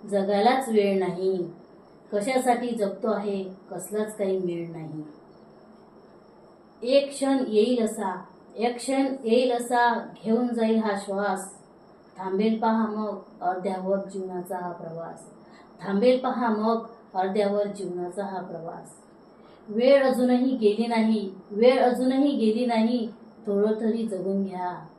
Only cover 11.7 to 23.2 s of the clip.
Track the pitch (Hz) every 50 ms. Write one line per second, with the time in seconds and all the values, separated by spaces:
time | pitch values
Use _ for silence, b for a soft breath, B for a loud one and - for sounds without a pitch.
11.7 | - - - - - - - - - - 185 190 190 196 214 226 220 - - 226
12.7 | 226 226 220 214 208 214 214 208 202 - - - - - - 180 190 185 180 196
13.7 | 190 185 185 190 196 196 190 190 - 196 185 185 180 180 175 - 190 180 180 175
14.7 | 170 170 170 165 160 165 165 165 160 - - - - B B B B B B B
15.7 | - - 165 196 196 202 233 254 254 254 - 247 233 226 247 226 214 214 214 226
16.7 | 226 226 - - - - - - - 190 185 196 196 214 202 196 202 208 208 196
17.7 | 190 190 190 175 175 180 180 175 - 208 196 196 190 180 175 - 165 160 165 170
18.7 | 175 170 - - - - - - - - - - - B B B B B B 220
19.7 | 208 220 247 269 277 277 269 262 240 233 254 247 247 247 254 269 - 214 220 202
20.7 | 208 220 233 233 233 233 220 220 220 208 196 190 - - - - 208 202 233 254
21.7 | 262 254 240 247 233 - 254 254 262 269 285 285 247 214 220 214 220 240 247 233
22.7 | 233 220 220 233 254 240 214 226 - -